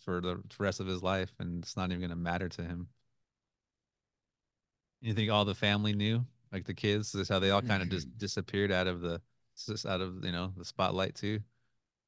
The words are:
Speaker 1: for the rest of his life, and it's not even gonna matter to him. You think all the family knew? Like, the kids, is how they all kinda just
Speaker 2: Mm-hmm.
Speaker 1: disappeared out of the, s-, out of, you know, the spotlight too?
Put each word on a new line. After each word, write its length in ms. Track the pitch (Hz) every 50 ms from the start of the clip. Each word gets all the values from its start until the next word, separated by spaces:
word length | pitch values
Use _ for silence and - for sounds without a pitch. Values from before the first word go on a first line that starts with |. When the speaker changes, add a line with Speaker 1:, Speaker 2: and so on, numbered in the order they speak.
Speaker 1:
for 200 | - - 90 90
the 220 | 90 90 90 92 98 - - -
rest 200 | 101 98 92 -
of 60 | 98 95
his 140 | 92 90 92
life, 320 | 92 95 95 92 92 - -
and 240 | 92 87 85 85 82
it's 120 | - -
not 140 | - 92 90
even 100 | 90 87 90
gonna 140 | 87 82
matter 320 | 85 85 85 85 90 95 87
to 120 | - - 87
him. 240 | 85 85 87 90 90 - _ _ _ _ _ _ _ _ _ _ _ _ _ _ _ _ _ _ _ _ _ _ _ _ _ _ _ _ _ _ _ _ _ _ _ _ _ _ _ _ _ -
You 120 | 117 107
think 160 | 104 110 107
all 140 | 107 104 104
the 100 | 101 95
family 380 | - - 104 104 104 104 107 104
knew? 320 | 101 101 107 113 117 123 123 - _ _ _ -
Like, 120 | 95 87
the 80 | - 95
kids, 400 | - - 107 101 107 101 - -
is 140 | 98 95 82
how 100 | 101 95
they 100 | 95 98
all 120 | 98 101 101
kinda 240 | 120 104 95 92
just 200 | 85 95 90 73
Speaker 2:
Mm-hmm. 80 | 65 -
Speaker 1:
disappeared 540 | - 104 98 - - 92 - - 98 101 101
out 160 | 95 90 92
of 140 | 92 90 87
the, 200 | 85 87 85 85 - _ _ _ _ _ _
s-, 280 | - - - 107 107 -
out 140 | - 95 92
of, 240 | 92 92 90 92 92
you 80 | 92 87
know, 200 | 87 90 95 92
the 80 | 87 85
spotlight 500 | - - - 95 95 98 92 95 - -
too? 240 | - - 104 107 107 107 - _ _ _ _ _ _ _ _ _ _ _